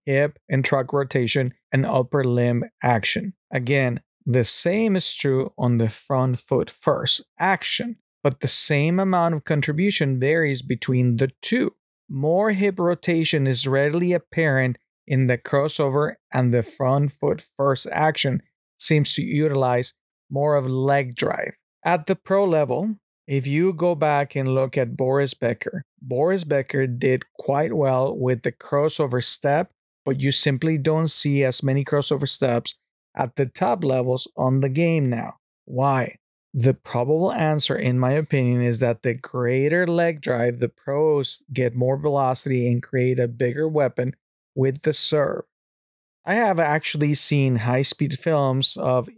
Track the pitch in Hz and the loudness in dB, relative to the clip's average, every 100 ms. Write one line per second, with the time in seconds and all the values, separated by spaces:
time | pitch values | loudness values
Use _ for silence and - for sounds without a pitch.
0 | - 135 147 - - 135 131 139 131 143 | -2 2 0 -2 -2 -2 2 0 0 -2
1 | 135 135 120 147 127 - - 135 131 127 | 0 0 0 0 -2 -4 -4 0 2 0
2 | 123 143 127 123 120 120 - - 127 117 | 0 0 2 2 2 0 -2 -2 0 2
3 | - - 208 - - 139 123 139 127 120 | 0 -4 -6 -12 -8 -6 0 0 0 -2
4 | _ _ - 123 110 - 170 202 226 190 | _ _ 0 2 2 0 0 0 2 0
5 | - - 143 131 131 - 123 120 113 - | -2 -2 0 0 -2 -2 0 2 0 -2
6 | - 135 131 123 - 127 - - - 139 | -2 0 0 -2 -2 -2 -2 -2 0 0
7 | - - - - 175 185 - - 233 226 | 0 -2 -4 -4 0 0 -2 -6 -6 -10
8 | _ _ 143 135 135 - - 143 156 180 | _ _ -4 -2 -2 0 2 2 2 2
9 | 190 180 170 156 - 151 147 151 202 - | 2 2 2 -2 -2 -2 0 0 0 0
10 | 139 127 135 165 151 131 131 123 - 127 | 0 0 2 2 0 -2 -4 -6 0 2
11 | 123 117 135 - - 233 - _ _ _ | 2 2 0 -2 -2 0 -2 _ _ _
12 | - 135 147 175 220 196 202 185 175 175 | -12 -4 0 0 0 0 0 0 0 0
13 | - 165 160 151 135 123 135 135 147 165 | 0 0 2 0 0 0 0 2 2 0
14 | 180 175 - - 160 131 127 120 _ _ | 0 0 -2 -2 2 2 0 -2 _ _
15 | - 135 127 123 - 143 151 - 139 139 | -2 2 2 0 0 0 0 0 0 0
16 | 151 - - 131 127 120 113 - 131 139 | -2 -4 -6 0 2 2 0 -2 0 2
17 | 143 - 147 156 - - 139 131 - - | 0 -2 -2 -2 -6 -2 0 0 -2 0
18 | 156 151 143 123 - _ _ - - 156 | 0 2 -2 -2 -6 _ _ -4 2 2
19 | 143 - 139 147 151 135 127 123 123 - | 2 -2 -2 0 0 2 2 0 -2 -10
20 | _ _ - 139 147 147 131 131 135 139 | _ _ -10 -2 0 0 0 -2 0 0
21 | 131 120 - - - - _ _ 160 175 | -2 -4 -4 -2 -8 -10 _ _ -2 -2
22 | 156 185 - 196 196 160 139 127 208 208 | -2 -6 0 0 2 2 0 -2 -4 -8
23 | _ _ - 139 131 147 185 160 175 160 | _ _ -4 -4 0 0 0 2 0 2
24 | 151 143 143 143 131 131 131 143 120 - | 2 2 0 -2 0 0 0 0 -2 -2
25 | 131 135 139 - 117 117 - 180 - _ | 0 0 0 -2 -4 -2 -6 -10 -14 _
26 | 127 123 165 190 156 143 127 135 131 120 | -6 0 0 0 0 -2 0 -2 -2 0
27 | 139 127 - - - 139 165 170 135 127 | 0 0 -2 -12 -2 0 0 0 0 2
28 | 135 - 127 123 131 - - 143 151 - | 0 -2 -2 0 -2 -6 -4 0 0 0
29 | 143 123 - - 143 147 185 _ _ _ | -2 0 0 0 0 0 -2 _ _ _
30 | - 135 135 135 147 131 160 156 139 156 | -4 -2 0 2 0 0 0 0 0 0
31 | 160 - 147 139 131 - 139 135 135 147 | 0 0 0 2 2 0 0 0 0 -2
32 | 135 139 139 - 135 117 - - _ _ | 0 -2 -2 -2 0 0 -4 -12 _ _
33 | _ - 120 - 131 - 190 214 151 131 | _ -6 -4 -2 -4 -2 -2 0 0 0
34 | 127 127 - - 131 135 135 135 170 165 | 0 -4 -6 -4 0 0 0 0 0 2
35 | 135 117 - - _ _ - 131 139 135 | 0 -2 -8 -14 _ _ -10 -2 0 0
36 | 117 - _ _ _ 135 123 127 - 120 | -2 -8 _ _ _ 0 2 0 -4 -4
37 | 127 156 185 - 156 151 - - 127 123 | 0 2 0 0 0 0 -2 -2 0 0
38 | 127 147 151 139 123 123 123 113 120 117 | 2 0 0 0 2 2 0 0 0 0
39 | 127 120 - 127 120 131 143 175 175 170 | -2 -4 -6 -4 -2 0 2 2 0 0
40 | 170 156 143 123 120 120 123 _ - 143 | 0 -2 -4 0 0 0 -4 _ -6 0
41 | 156 147 127 - - 127 127 123 127 135 | 2 0 -2 -8 -10 -2 -2 0 0 0
42 | 147 139 131 127 143 127 120 120 - 131 | 0 0 0 -2 -2 0 0 0 -2 -2
43 | 127 127 120 117 123 135 160 151 131 - | 0 0 -2 0 -2 0 -2 0 0 0
44 | 127 - _ _ _ - 135 135 156 147 | -4 -6 _ _ _ -2 -2 0 -2 -2
45 | - 151 143 - - _ _ _ _ _ | 0 0 0 -4 -10 _ _ _ _ _
46 | _ _ - 208 220 170 156 151 - 147 | _ _ -2 0 2 2 2 0 -2 -2
47 | 147 143 - 143 135 123 117 127 139 - | 0 2 2 2 2 0 0 0 0 -2
48 | 143 135 170 151 135 131 131 - 135 127 | -4 -4 -2 0 0 0 -2 -2 0 0
49 | 120 | -2